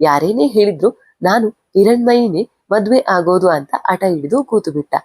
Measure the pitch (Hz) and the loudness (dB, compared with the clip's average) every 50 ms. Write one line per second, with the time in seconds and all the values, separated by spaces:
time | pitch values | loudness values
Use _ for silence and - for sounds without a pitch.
0 | 156 151 143 143 156 185 220 262 294 277 208 214 202 208 175 143 185 240 - _ | 0 2 2 2 0 0 0 0 0 0 2 2 0 0 0 0 -2 -2 -2 _
1 | _ _ _ - - 185 202 240 226 214 - _ _ _ - 190 202 220 240 240 | _ _ _ -4 -2 0 0 0 0 -2 -6 _ _ _ 0 2 2 4 2 2
2 | 233 247 240 240 240 208 160 170 - - _ _ _ - 196 214 202 214 254 254 | 2 2 2 2 2 0 -2 -4 -6 -6 _ _ _ -4 -2 -2 0 2 0 0
3 | - - 190 180 165 175 180 185 185 180 160 143 139 - - - - - 185 - | 0 0 -2 0 0 0 0 2 2 2 0 0 -2 -6 -8 -6 -4 -4 -2 -2
4 | 196 185 175 151 139 151 220 277 262 - 226 208 - 160 139 151 139 _ - 147 | -2 -2 -2 -2 -4 -2 -2 -2 -2 -2 -2 -4 -2 -4 -6 -8 -6 _ -6 -8
5 | - | -8